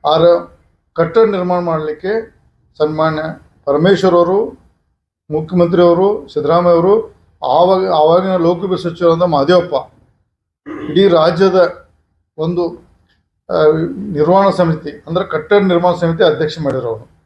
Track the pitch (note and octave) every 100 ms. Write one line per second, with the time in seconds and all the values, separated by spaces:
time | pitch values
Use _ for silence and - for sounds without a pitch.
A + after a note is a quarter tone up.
0 | D3+ D#3 E3+ E3+ - _ _ _ _ -
1 | E3 A3+ A3 G3 F3+ F3+ F3 D#3 D#3 D3+
2 | F#3 A3 A3 _ _ _ _ _ D3+ D#3
3 | D#3+ D#3 D#3 - _ _ - C#3+ F3 G3
4 | F#3 F3 F3 G3 A#3 - _ _ _ _
5 | _ _ _ D3+ D#3 F3+ E3+ E3+ F3 E3+
6 | G3 G#3+ - D3+ D3 E3+ F3+ E3+ F3+ A3
7 | A3 _ _ _ C#3 D3 F3+ F#3+ F#3+ E3
8 | D#3 F3 F#3+ F#3 E3 E3+ F#3+ F#3 E3+ E3+
9 | E3+ E3 F3 D3 C#3 F3+ F3+ C3+ - _
10 | _ _ _ _ _ _ - - - D#3
11 | G3 E3+ D#3+ E3+ G3 F#3 F3 - _ _
12 | _ _ _ - D#3+ F3 E3+ - _ _
13 | _ _ _ _ - A#2+ D#3 D#3+ F3 F#3+
14 | G#3 D3+ D3+ F#3+ G3 F3+ E3+ D#3+ - -
15 | - F3 - D#3 - G#3 G3 E3+ F3+ E3+
16 | E3+ E3 F3 D3+ D#3 D#3+ C#3+ C3 A#2+ A2
17 | - _